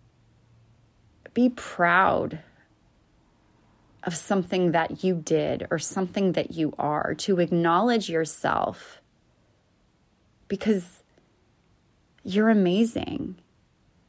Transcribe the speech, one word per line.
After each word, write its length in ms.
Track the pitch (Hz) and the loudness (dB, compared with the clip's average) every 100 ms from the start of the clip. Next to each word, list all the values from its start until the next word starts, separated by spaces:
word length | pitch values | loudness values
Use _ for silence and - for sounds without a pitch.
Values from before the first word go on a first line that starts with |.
| _ _ _ _ _ _ _ _ _ _ _ _ - | _ _ _ _ _ _ _ _ _ _ _ _ -8
be 160 | - 247 | 2 2
proud 880 | 247 - - 175 175 190 - - 156 - _ _ _ _ _ _ _ _ _ _ _ _ _ _ _ - | 0 -8 0 2 4 4 2 -2 -8 -16 _ _ _ _ _ _ _ _ _ _ _ _ _ _ _ -8
of 100 | 170 | -4
something 560 | - 196 175 185 180 | 0 0 0 0 2
that 320 | 165 160 - | 2 0 -2
you 120 | 185 175 | -2 -2
did 520 | 151 160 151 - - | 0 0 0 -4 -4
or 80 | 165 | -4
something 540 | - - 185 202 190 | -4 -4 -4 0 0
that 180 | 170 - | 0 -2
you 220 | 165 156 - | -2 -2 -2
are, 380 | 143 151 - - | -2 -2 -2 -4
to 240 | - 180 | 0 0
acknowledge 680 | 170 170 170 170 233 233 185 | 2 2 2 2 2 0 0
yourself, 920 | 165 160 - - - - - - - _ _ _ _ _ _ _ _ _ _ _ _ _ _ - | -2 -4 -4 -2 0 -2 -6 -14 -20 _ _ _ _ _ _ _ _ _ _ _ _ _ _ -8
because 560 | 196 214 202 175 - _ _ _ _ _ _ _ _ _ _ _ _ | -4 0 -2 -2 -16 _ _ _ _ _ _ _ _ _ _ _ _
you're 260 | - 190 220 | -4 2 4
amazing. 840 | 214 180 185 226 - - - - 180 _ _ _ _ _ _ | 4 4 4 2 0 -6 -8 -8 -12 _ _ _ _ _ _